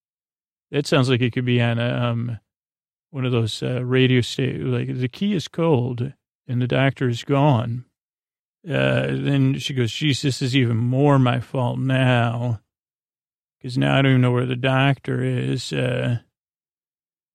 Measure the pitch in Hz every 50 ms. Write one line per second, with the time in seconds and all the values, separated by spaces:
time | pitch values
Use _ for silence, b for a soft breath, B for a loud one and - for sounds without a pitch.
0 | _ _ _ _ _ _ _ _ _ _ _ _ _ _ - 143 143 - 175 143
1 | 123 131 131 113 127 117 - 127 123 123 123 120 120 117 117 117 117 120 131 127
2 | 120 120 117 117 120 123 113 - - _ _ _ _ _ _ _ _ _ _ _
3 | _ _ - 135 127 123 127 117 113 107 - - 131 131 127 123 127 123 127 131
4 | 131 127 127 123 113 - - - 135 123 - - - 123 123 117 127 131 135 127
5 | 127 127 - - 196 208 208 160 - - - - 165 165 151 120 123 127 123 117
6 | 123 139 - _ _ _ _ _ _ - 120 123 127 123 - 131 135 135 123 -
7 | 143 123 117 117 - - 143 139 143 151 135 113 120 120 117 127 - - _ _
8 | _ _ _ _ _ _ _ _ _ _ _ _ - 175 135 135 135 135 131 127
9 | 131 - 135 135 139 139 139 139 135 131 139 143 - - 143 127 120 110 - -
10 | 156 151 127 - - 139 123 - 139 123 127 139 123 117 117 110 120 123 127 135
11 | 143 147 143 135 127 120 127 120 113 - - 135 123 120 127 127 131 131 131 131
12 | 131 127 127 120 117 117 117 120 120 123 113 - - _ _ _ _ _ _ _
13 | _ _ _ _ _ _ _ _ _ _ _ _ - 131 123 135 139 139 139 135
14 | 135 135 131 127 127 123 123 123 127 127 127 123 127 131 131 131 135 139 135 -
15 | - - 131 127 127 127 127 123 127 131 135 127 - - - 139 131 127 127 127
16 | 127 127 120 - - _ _ _ _ _ _ _ _ _ _ _ _ _ _ _
17 | _ _ _ _ _ _